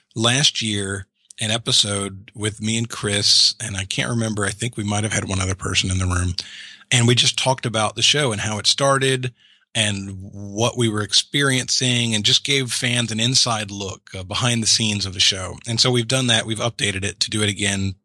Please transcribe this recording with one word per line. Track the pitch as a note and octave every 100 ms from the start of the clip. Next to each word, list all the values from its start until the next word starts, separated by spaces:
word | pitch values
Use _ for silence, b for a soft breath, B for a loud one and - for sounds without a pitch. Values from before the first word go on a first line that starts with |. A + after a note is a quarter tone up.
| b A2+
last | A#2 C3 D3 -
year | A2 G2+ G2 G2 - _ _ -
an | A2
episode | A#2 C3 B2 G#2 G2+ G2 F#2+ -
with | G#2 G#2+ G#2
me | G#2+ A2+
and | A2+
Chris, | - G#2 G#2 - - - -
and | A2 F#2+
I |
can't | G2 - B2
remember, | A#2+ A2 G#2
I | G2
think | - A#2 A2+
we |
might | G#2 G#2
have | G#2+
had | G2+ F#2+
one | F#2+
other | F#2+
person | F#2+ G2 G2 F#2+
in | F#2
the | F#2
room. | F2+ F2+ F2 B B B B B
And | B2+ A#2
we |
just | B2 - -
talked | B2+ C3 B2
about | A2 G#2+
the | -
show | - D3 C#3
and | G#2
how | A#2 G#2+
it | -
started | - C#3 C3+ C3 C3 B2+ b b b b
and | A#2 G#2 G2 G2 F#2+ G2+
what | G2+ G2+ G2+ A#2+ B2
we | A2+
were | G#2+
experiencing, | G#2 - - C#3+ C#3 B2+ B2+ - B2+ A#2+ A#2
and | G#2+
just | G#2+ -
gave | - C#3 A#2+
fans | - B2 A#2+ A2
an | A2
inside | A#2+ C3 B2+ A2 G2+
look, | G2+ F#2+ F#2+ - F#2+
uh, |
behind | F#2 G#2 B2 A#2
the | G#2+
scenes | - A2 G#2 G2+
of |
the | F#2
show. | - F#2+ E2+ E2 -
And | A2+
so | -
we've | B2 A2+
done | C3 B2
that. | A2 G#2+
We've | A2
updated | A#2+ - G2+ F#2+
it | G2+ -
to | -
do | G#2+
it | G#2
again | G2 G2+ G2 G2 F#2